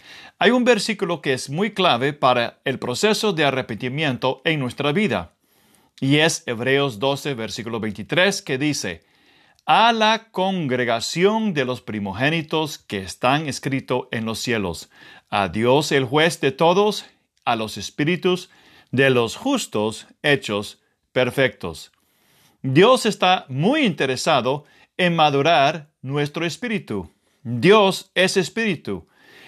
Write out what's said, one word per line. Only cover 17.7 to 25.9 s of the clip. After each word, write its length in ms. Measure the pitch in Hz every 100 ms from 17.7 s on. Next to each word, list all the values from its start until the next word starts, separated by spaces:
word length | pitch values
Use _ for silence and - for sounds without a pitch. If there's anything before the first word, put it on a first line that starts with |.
| 104
espíritus 720 | - - 151 175 185 180 - _ _ _ _
de 180 | 123 135
los 260 | 123 113 -
justos 680 | 269 269 - 110 110 110 - _
hechos 640 | 151 135 - 104 104 - _ _ _
perfectos". 800 | 127 123 135 127 - 87 78 - _ _ _ _ _ _ _
Dios 460 | 131 135 220 247 226
está 380 | - 185 185 -
muy 380 | 131 190 311 240
interesado 800 | 147 131 131 - 139 117 247 - _ _ -
en 180 | 180 165
madurar 720 | 151 139 151 160 143 160 147